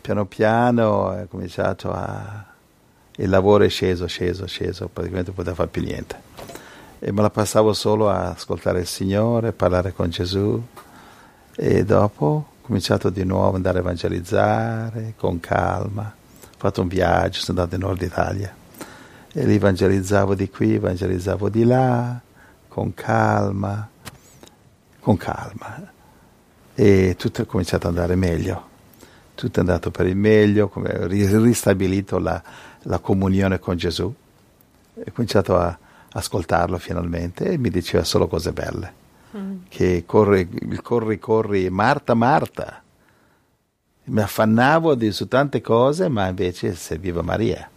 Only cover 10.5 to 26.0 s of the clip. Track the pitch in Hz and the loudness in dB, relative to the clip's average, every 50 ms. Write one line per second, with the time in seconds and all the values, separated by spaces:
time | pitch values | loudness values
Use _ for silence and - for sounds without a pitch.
10.5 | 110 113 117 - - - - - - - - - - - - - _ _ _ _ | 0 -2 -4 -10 -16 -20 -20 -20 -20 -20 -20 -20 -20 -20 -20 -20 _ _ _ _
11.5 | - - - - - 90 95 101 101 98 101 104 - - 147 151 151 151 147 - | -10 -2 0 2 2 2 4 4 4 4 2 2 0 -2 0 0 0 -2 -4 -10
12.5 | _ _ - - 107 101 - - 107 101 - 101 92 98 92 92 95 95 95 98 | _ _ -6 -4 -4 -4 0 0 -2 0 0 -2 -2 -2 -2 0 0 2 2 2
13.5 | 95 95 92 95 90 92 90 90 87 87 - 90 92 92 87 - 101 98 104 104 | 0 0 0 0 0 0 -2 -2 -4 -4 -4 -4 -4 -4 -4 -2 0 2 2 2
14.5 | 107 110 113 113 113 113 113 113 110 117 110 110 110 - - 95 90 85 - - | 2 0 -2 -4 -6 -6 -8 -8 -8 -8 -10 -10 -8 -4 -4 -2 -2 -4 -4 -2
15.5 | 98 95 92 92 92 92 98 104 101 104 107 104 - - - - - - - - | -2 0 0 0 -2 -4 -6 -6 -6 -8 -8 -10 -14 -18 -20 -20 -20 -20 -20 -20
16.5 | - _ - 98 - - 98 90 92 92 90 85 87 87 87 90 90 - - - | -14 _ -4 -2 0 0 -4 -2 0 0 2 2 2 2 0 0 -4 -4 -4 -4
17.5 | 92 92 90 87 92 92 92 95 95 92 95 90 - - 85 85 95 98 101 95 | -2 -2 -2 -2 -2 -4 -4 -4 -4 -4 -6 -6 -2 -2 -2 -2 -2 -6 -8 -10
18.5 | - - - - - - - - - - - - - - - - - 156 - - | -12 -20 -20 -20 -20 -20 -18 -18 -18 -20 -20 -20 -20 -20 -20 -12 -6 -2 2 2
19.5 | 104 104 101 101 95 87 98 95 98 98 92 92 101 98 98 98 98 92 98 92 | 4 4 4 2 2 4 2 2 2 2 2 2 2 2 2 2 0 -2 -2 -4
20.5 | - - 110 110 110 107 104 95 95 92 95 95 92 90 90 98 95 95 101 101 | -2 -2 0 0 2 2 0 -2 -2 -2 -2 -2 -2 -2 -2 -2 -2 -2 -2 0
21.5 | 101 113 117 120 127 127 131 127 123 120 120 120 120 120 - _ _ - - - | 2 4 4 4 4 4 4 2 2 0 -2 -4 -8 -10 -12 _ _ -20 -20 -20
22.5 | - _ _ _ - - 101 101 101 - - - 113 113 110 107 107 104 101 101 | -20 _ _ _ -8 -6 -6 -6 -6 -8 -2 0 2 2 4 4 2 2 0 0
23.5 | 98 98 98 98 101 104 107 - _ _ - - - - _ - _ - - - | -2 -2 -4 -4 -4 -6 -10 -12 _ _ -20 -20 -20 -20 _ -20 _ -20 -20 -20
24.5 | _ _ _ _ _ _ _ _ _ _ - - 107 92 - - - - - - | _ _ _ _ _ _ _ _ _ _ 2 2 2 2 0 -6 -8 -8 -10 -14
25.5 | - 110 - - - - 202 - _ _ | -14 -14 -14 -14 -14 -16 -18 -18 _ _